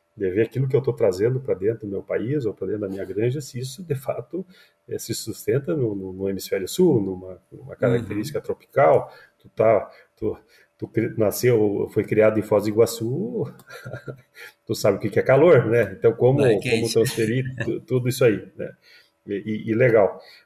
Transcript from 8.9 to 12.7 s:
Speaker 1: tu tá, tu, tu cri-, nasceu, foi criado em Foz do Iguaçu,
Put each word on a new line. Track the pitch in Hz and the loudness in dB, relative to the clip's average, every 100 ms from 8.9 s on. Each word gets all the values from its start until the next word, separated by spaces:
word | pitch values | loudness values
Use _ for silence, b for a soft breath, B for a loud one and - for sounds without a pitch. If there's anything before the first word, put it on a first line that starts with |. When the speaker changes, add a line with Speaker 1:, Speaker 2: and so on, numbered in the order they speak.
| 127 - B B _ | 4 2 B B _
Speaker 1:
tu | - | -18
tá, | - 110 104 - B B | 0 4 4 0 B B
tu, | - 107 - _ b b - | -8 -6 -6 _ b b -16
tu | - | -6
cri-, | - 113 - | -2 -2 0
nasceu, | 104 - 123 117 104 104 - | 0 2 2 4 2 0 -4
foi | - | -2
criado | - 107 110 107 | -2 4 4 4
em | |
Foz | 104 104 | 2 2
do | |
Iguaçu, | 107 | 2